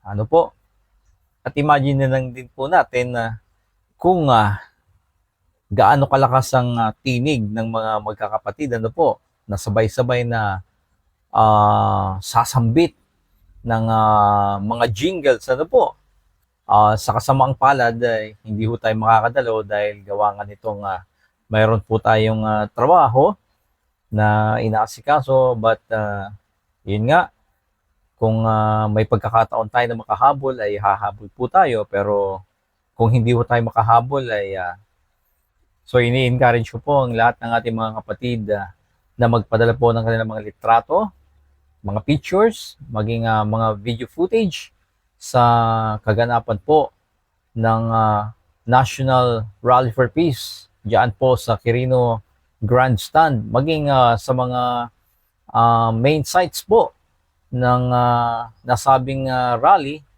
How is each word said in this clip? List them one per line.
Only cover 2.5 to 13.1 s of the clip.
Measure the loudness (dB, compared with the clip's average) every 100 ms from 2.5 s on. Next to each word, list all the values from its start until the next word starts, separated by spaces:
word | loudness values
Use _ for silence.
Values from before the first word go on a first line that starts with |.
po | -10 0
natin | 0 0 -4 -4 -4
na | -6 -8 _ _ _ _ _ _
kung, | 0 2 4
ah, | 4 2 -2 -10 _ _ _ _ _ _ _ _ _ _
gaano | 2 4 4
kalakas | 2 2 2 0 0
ang, | -2 0 -2
ah, | -4 -4
tinig | -6 -2 -2 -2 -4
ng | -4
mga | -4 -4 -4 -4
magkakapatid, | -6 -8 -6 -6 -8 -8 -6 -4
ano | -4
po, | 0 0 0 _ _ -10
na | -8
sabay-sabay | -2 0 0 -2 -2 -2 -2
na, | -4 -4 -6 -12 _ _ _ _ _ _
ah, | 2 4 6 4 2 0 -2 -4 -6
sasambit | 0 0 0 0 2 2 0 _ _